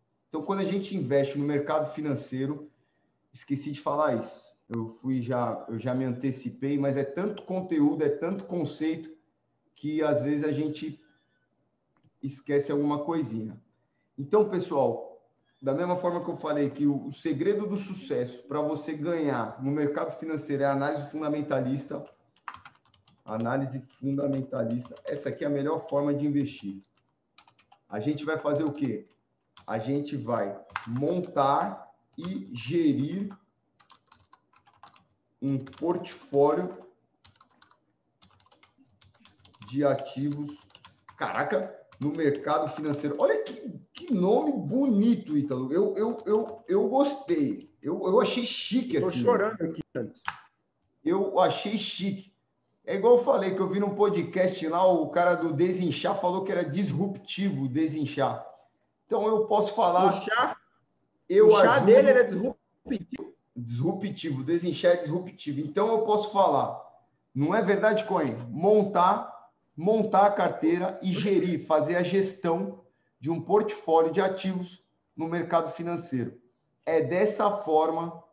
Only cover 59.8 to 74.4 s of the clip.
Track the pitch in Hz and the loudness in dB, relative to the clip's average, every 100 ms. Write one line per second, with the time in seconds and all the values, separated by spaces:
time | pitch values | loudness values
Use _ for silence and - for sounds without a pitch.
59.8 | 175 175 190 - - 226 302 - _ _ | 4 6 4 2 0 0 0 -2 _ _
60.8 | _ _ _ _ - 190 214 208 208 269 | _ _ _ _ 2 8 10 10 8 8
61.8 | 185 254 269 254 226 180 247 - _ _ | 10 10 10 8 6 0 -4 -6 _ _
62.8 | - 214 - - - - _ 123 117 120 | -8 -8 -8 -14 -14 -18 _ -12 -6 -2
63.8 | 160 202 202 - 165 131 135 170 175 143 | -2 -2 -4 -6 -6 -4 -2 -2 -2 2
64.8 | 175 175 151 170 180 - 151 135 156 196 | 4 4 0 -4 -6 -10 -6 -6 -4 0
65.8 | 220 220 202 208 - 196 175 135 - - | 0 2 2 0 2 4 4 4 0 -6
66.8 | - _ _ _ _ 135 151 214 190 196 | -14 _ _ _ _ -2 0 2 2 4
67.8 | 214 214 - 180 139 110 120 139 196 214 | 4 2 0 -2 -2 -4 -8 0 4 6
68.8 | 196 185 185 214 - - - _ _ 147 | 4 4 4 2 -2 -14 -20 _ _ -2
69.8 | 180 220 - 190 208 - 175 - 160 175 | 2 2 4 6 6 4 0 2 2 2
70.8 | 190 - 190 175 202 185 180 151 - 151 | 0 -4 -2 0 2 2 2 -2 2 2
71.8 | 147 175 180 196 190 - 170 170 196 - | 2 0 2 0 0 -2 -2 0 -2 -10
72.8 | _ _ _ _ 139 170 - 208 208 - | _ _ _ _ -6 -4 2 2 2 -4
73.8 | - 160 165 190 190 190 | 4 4 6 2 0 -2